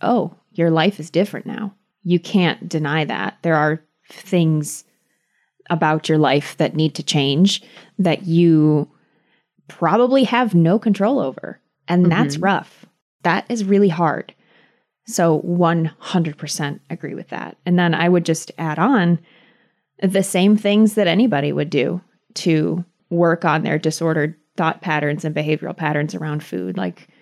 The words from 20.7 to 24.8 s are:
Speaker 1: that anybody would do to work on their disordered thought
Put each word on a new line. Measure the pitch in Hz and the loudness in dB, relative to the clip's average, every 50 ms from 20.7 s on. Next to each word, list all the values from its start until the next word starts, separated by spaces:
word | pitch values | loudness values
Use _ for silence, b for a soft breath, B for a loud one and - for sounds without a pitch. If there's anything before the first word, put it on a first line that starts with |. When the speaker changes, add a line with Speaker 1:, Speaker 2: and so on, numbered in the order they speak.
| 208 214 220 208 214 | 4 4 4 4 2
Speaker 1:
that | 214 196 | 2 0
anybody | 170 165 202 254 226 160 139 147 147 | 2 2 2 2 2 2 0 -2 -2
would | 139 147 147 - | -2 -4 -4 -2
do | 151 131 127 143 175 180 - _ _ _ _ _ _ | -2 -2 0 -2 -4 -6 -10 _ _ _ _ _ _
to | - - 175 160 156 160 170 160 175 175 - _ _ _ _ | -4 -2 0 2 2 0 0 -2 -6 -8 -10 _ _ _ _
work | 175 170 175 170 170 170 - | 0 2 2 2 2 0 0
on | 156 151 156 - | 0 0 0 0
their | - 156 151 | -2 -2 -2
disordered | - 156 - - 165 160 160 156 147 156 160 - _ _ _ | -2 -4 -4 -2 -2 -2 0 0 -2 -4 -6 -12 _ _ _
thought | - 165 160 - - | -4 -4 -4 -4 -4